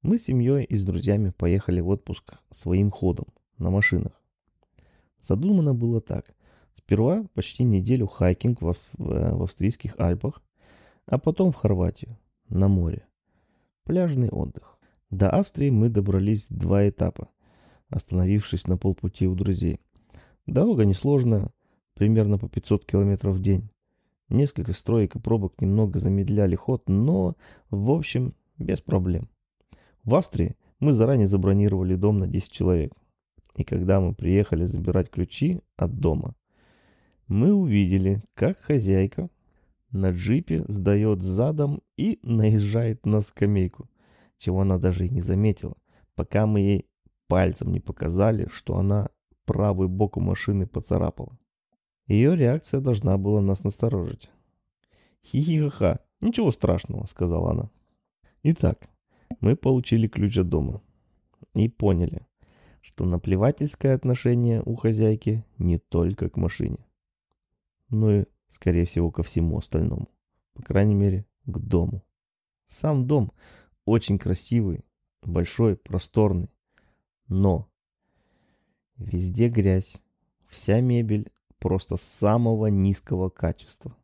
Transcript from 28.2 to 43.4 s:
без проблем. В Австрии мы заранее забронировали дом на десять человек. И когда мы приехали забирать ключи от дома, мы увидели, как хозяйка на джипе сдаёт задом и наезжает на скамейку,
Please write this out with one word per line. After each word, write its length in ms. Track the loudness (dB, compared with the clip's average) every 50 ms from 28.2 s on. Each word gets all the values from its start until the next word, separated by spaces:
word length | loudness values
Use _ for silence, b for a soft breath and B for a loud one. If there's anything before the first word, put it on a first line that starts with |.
| -4 -4 -8 _ _ _ _
без 220 | -10 -6 -4 -4 -6
проблем. 500 | -4 -2 -2 0 0 0 -2 -4 -6 -10 _ _ _ _ _ _ b b b b b b b b _
В 100 | 2 2
Австрии 400 | 2 2 0 -4 -4 -4 -4 -4 _ _ _ _ _
мы 140 | 2 2 4
заранее 340 | 4 4 4 4 4 4
забронировали 680 | 4 2 2 2 2 4 4 2 2 2 0 0 0 0
дом 220 | 0 2 2 2 2
на 80 | -2
десять 260 | -2 -4 -6 -6 -6 -8
человек. 400 | -2 0 0 2 0 0 -4 -8 _ _ _ _ _ _ _ _ -20 _ _ _
И 80 | -10 -6
когда 340 | -4 -4 -2 2 2 2 2
мы 160 | 2 0 -2
приехали 480 | -2 -2 2 2 2 2 2 0 -2 -2
забирать 460 | -2 -4 -4 -4 0 0 0 -2 -2
ключи 500 | -4 -6 -6 -6 -4 -4 -2 -2 -2 -4 _ _ _
от 240 | -4 -4 -4 -4 -2
дома, 360 | 0 0 0 0 -4 -8 -12 _ _ b b b b b b b b b b b b b b b b
мы 260 | -4 0 2 2 4 2
увидели, 720 | 2 2 2 2 2 2 2 2 2 2 0 0 -2 -6 _ _
как 240 | -2 -2 -2 -2 _
хозяйка 720 | -4 -2 0 0 2 2 2 2 2 0 -2 -8 -10 -10 _ _ _ _ _ _ _ _ _ _ _ _
на 200 | -4 -2 0 0
джипе 520 | 0 -2 -2 0 0 0 0 -2 -4 -4 -4 -4
сдаёт 520 | -6 -2 2 2 2 4 2 2 0 0
задом 600 | -2 -2 0 0 0 0 0 -2 -2 -2 -2 -6 _ _ _
и 200 | -4 -2 -2 -4 -4 -4
наезжает 840 | -2 0 2 4 4 4 2 2 0 -2 -2 -2 -2 -4 -4 -2
на 140 | 0 0 0
скамейку, 720 | 0 -4 _ -2